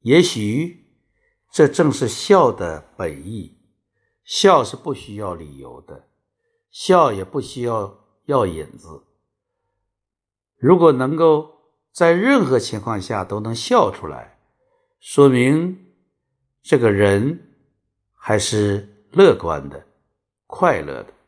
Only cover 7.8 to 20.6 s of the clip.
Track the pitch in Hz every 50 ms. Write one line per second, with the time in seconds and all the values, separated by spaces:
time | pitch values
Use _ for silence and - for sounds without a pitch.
7.8 | 101 95 - _ _ _ _ _ _ - 139 131 107 92 82 80 73 - - -
8.8 | - 82 80 - _ _ _ _ _ _ _ _ _ _ _ _ _ _ _ _
9.8 | _ _ _ _ _ _ _ _ _ _ _ _ _ _ _ _ 123 135 185 175
10.8 | 170 160 139 127 127 135 160 156 165 160 156 151 160 - _ _ _ _ _ _
11.8 | _ _ _ - 175 165 170 175 208 262 277 254 185 131 131 120 - - - 107
12.8 | 98 117 110 101 92 - 113 101 92 - 101 107 107 113 117 113 - - 247 240
13.8 | 156 101 92 - - 78 69 60 55 _ _ _ _ _ _ _ _ _ _ _
14.8 | _ _ _ _ _ - - - 143 139 127 123 123 131 143 156 170 180 185 185
15.8 | _ _ _ _ _ _ _ _ _ _ _ _ _ _ _ _ _ - 156 131
16.8 | 117 110 101 98 101 101 98 101 117 143 170 170 - _ _ _ _ _ _ _
17.8 | _ _ _ _ _ _ _ _ - - 107 104 101 - - 107 104 101 98 104
18.8 | 101 - _ _ _ _ - 170 196 175 - - - 82 80 71 69 69 - -
19.8 | _ _ _ _ _ _ _ _ _ _ _ _ _ _ - -